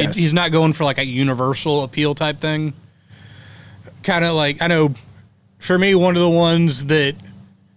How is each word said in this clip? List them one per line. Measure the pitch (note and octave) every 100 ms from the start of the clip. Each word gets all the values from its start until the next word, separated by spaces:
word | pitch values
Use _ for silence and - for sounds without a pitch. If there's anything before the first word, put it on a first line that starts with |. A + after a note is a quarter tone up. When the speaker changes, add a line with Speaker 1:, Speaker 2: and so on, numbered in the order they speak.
Speaker 1:
Yes. | C#3 F#3
Speaker 2:
he's | D#3+
not | F3 E3+
going | D#3+ D#3+
for, | D#3
like, | C#3+ C3+
a | C3+
universal | B2 C#3 B2 C3 C3+ D#3 D3
appeal | C3 - D3
type | C#3 D3+ C#3+
thing. | D#3 D#3 D#3 - _ _ _ - - - - - - - - -
Kinda | - F3 E3+
like, | D#3 C#3+ C#3+
I | E3+
know, | E3 D3+ B2+ - - - _ _ _
for | - F3+
me, | G3 F#3+
one | F3+ F3
of |
the | F3
ones | E3 E3+ E3+ E3 B2+ C#3+
that, | D#3 C#3 - - - - _ _